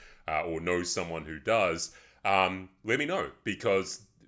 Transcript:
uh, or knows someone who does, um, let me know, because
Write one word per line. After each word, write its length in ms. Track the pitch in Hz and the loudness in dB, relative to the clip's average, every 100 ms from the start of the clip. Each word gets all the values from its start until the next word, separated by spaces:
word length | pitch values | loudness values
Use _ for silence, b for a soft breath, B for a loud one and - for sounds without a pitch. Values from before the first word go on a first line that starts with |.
| B B B | B B B
uh, 140 | 78 | -2
or 180 | 87 80 | -2 -2
knows 320 | 85 90 87 | 0 0 0
someone 320 | - 85 82 | -4 -4 -6
who 140 | 78 78 | -8 -6
does, 560 | 110 113 92 82 - B B B | 0 2 2 0 -6 B B B
um, 440 | 101 98 92 95 92 _ | 2 4 4 0 -10 _
let 140 | 107 131 | -2 0
me 80 | 147 | 0
know, 240 | 190 71 - | -2 -4 -6
because 580 | - 98 113 95 95 - - _ | -6 -2 2 2 0 -8 -16 _